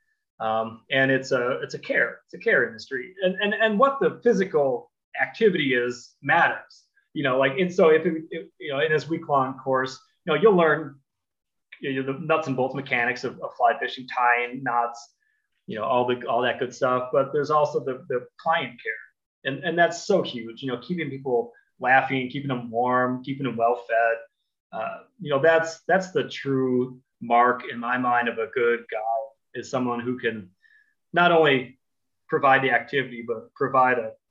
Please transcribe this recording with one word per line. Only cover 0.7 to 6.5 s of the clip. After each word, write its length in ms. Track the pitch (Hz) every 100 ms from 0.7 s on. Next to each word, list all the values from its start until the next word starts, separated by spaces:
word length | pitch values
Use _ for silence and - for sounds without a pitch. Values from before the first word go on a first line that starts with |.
| 113 -
and 180 | 135 135
it's 220 | 131 131
a, 280 | 131 123 135
it's 100 | 147
a 60 | 143
care, 400 | - 269 120 - _
it's 100 | 180
a 20 |
care 300 | 226 170 117
industry. 480 | 110 - 131 123 -
And, 120 | 185 185
and, 140 | 202 214
and 240 | 220 202
what 180 | 277 277
the 200 | 170 135
physical 680 | 240 196 185 151 139 123 - _ _ -
activity 540 | - - 220 165 139
is 400 | 123 123 120 - _
matters, 640 | 139 165 139